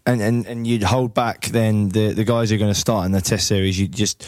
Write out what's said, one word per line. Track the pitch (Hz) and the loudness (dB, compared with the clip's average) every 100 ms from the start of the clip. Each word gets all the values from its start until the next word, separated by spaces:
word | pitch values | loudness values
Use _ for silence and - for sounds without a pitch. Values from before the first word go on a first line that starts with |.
| - | -2
And, | 120 | 0
and, | 104 120 98 | 0 -2 -2
and | 117 117 | -6 -2
you'd | 117 | 0
hold | 98 127 123 | 2 0 0
back | 117 117 - - | 0 -2 -4 -2
then | 117 110 107 104 | 0 2 2 0
the, | 101 107 | 0 0
the | 95 | 0
guys | 107 117 113 | 0 0 2
who | 107 | 2
are | |
gonna | 104 | 2
start | 98 - 110 90 | 0 0 0 0
in | |
the | 98 | 0
test | 92 107 - | 0 -2 0
series, | 101 95 92 | 0 0 0
you'd | 101 | -2
just | 104 104 - | -2 -4 -4